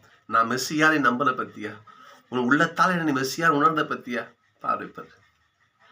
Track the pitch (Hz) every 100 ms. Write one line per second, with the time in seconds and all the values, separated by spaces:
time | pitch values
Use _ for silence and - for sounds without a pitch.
0 | _ _ - 113 113 127 - 151 156 156
1 | 123 123 135 127 104 110 104 - - -
2 | - - - 123 120 143 165 - 175 175
3 | 156 135 135 147 165 143 160 156 147 120
4 | - 120 113 _ _ _ - - 90 -
5 | - _ _ _ _ _ _ _ _